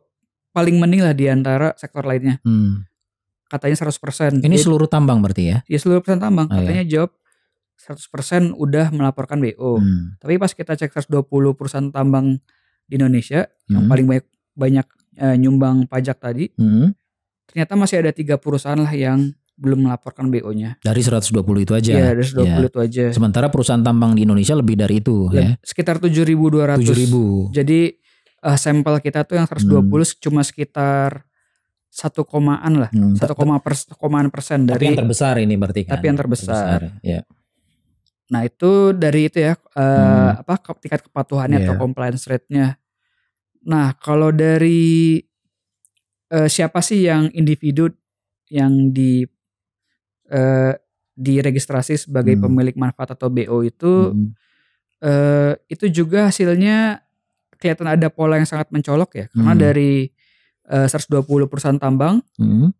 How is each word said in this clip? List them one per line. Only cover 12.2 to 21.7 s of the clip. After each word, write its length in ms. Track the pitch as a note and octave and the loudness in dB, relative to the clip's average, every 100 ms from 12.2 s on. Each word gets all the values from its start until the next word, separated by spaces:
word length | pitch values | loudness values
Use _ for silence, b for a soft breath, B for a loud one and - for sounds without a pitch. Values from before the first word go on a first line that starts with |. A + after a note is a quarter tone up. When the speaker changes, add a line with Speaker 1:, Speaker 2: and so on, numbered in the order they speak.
| C3+ C3+ - _ _ _ | 0 -2 -8 _ _ _
Speaker 1:
di 100 | _ C#3 | _ -2
Indonesia, 500 | C3+ B2 - D3 - _ - | 0 0 -2 -4 -4 _ -2
yang 200 | G2+ G#2 | 0 2
Speaker 2:
Hmm. 40 | |
Speaker 1:
paling 160 | C3 C3 | 2 2
banyak, 200 | C3 - _ _ | 0 -4 _ _
banyak, 340 | D3 C3+ C3+ - _ _ - | -4 0 0 -2 _ _ -4
eh, 220 | C3+ B2+ | 0 2
nyumbang 480 | C3 C3+ C3 C3 B2+ | 2 2 2 0 0
pajak 320 | C3 C3 - | -4 -4 -6
tadi, 300 | A#2+ A#2+ G3 | -8 -8 -8
Speaker 2:
Hmm. 400 | - A2 G#2+ E3+ G3 _ _ _ _ _ | -2 2 4 2 0 _ _ _ _ _
Speaker 1:
ternyata 280 | E3 D#3 | -6 -2
masih 280 | G3+ G3 F3+ | 0 0 0
ada 100 | D#3 | -2
tiga 260 | D3+ D3 C#3 | -4 -4 -4
perusahaan 400 | D3+ C#3 C#3+ D3+ | -2 -4 -2 -2
lah 140 | D3+ | -2
yang 420 | C#3+ C3 C3+ C#3 - _ _ | -2 0 0 -2 -6 _ _
belum 260 | C3+ C3+ | -2 0
melaporkan 480 | C3 B2 C3 - C3 | 0 -2 -10 -8 -4
B 100 | A#2+ | -4
O-nya. 380 | G#2 G#2+ A2+ B2 | -4 -8 -8 -6
Speaker 2:
Dari 220 | G#2+ B2+ | -2 0
seratus 280 | A#2 A2+ - | 0 -2 -2
dua 120 | A2 | -2
puluh 220 | F#2+ G2+ | 0 0
itu 100 | F#2+ | 0